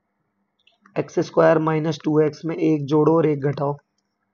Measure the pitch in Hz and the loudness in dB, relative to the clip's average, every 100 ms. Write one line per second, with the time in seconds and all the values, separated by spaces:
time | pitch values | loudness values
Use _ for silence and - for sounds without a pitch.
0 | _ _ _ _ _ _ _ _ _ - | _ _ _ _ _ _ _ _ _ -10
1 | 147 - 170 - 160 160 156 156 156 151 | -6 -4 -2 2 4 4 2 -2 -2 -4
2 | - 151 156 147 160 165 160 156 139 156 | -2 0 0 -2 -8 -4 -2 -2 0 2
3 | 151 165 156 147 135 127 143 143 _ _ | 2 2 2 0 -4 -4 -6 -6 _ _
4 | _ _ _ | _ _ _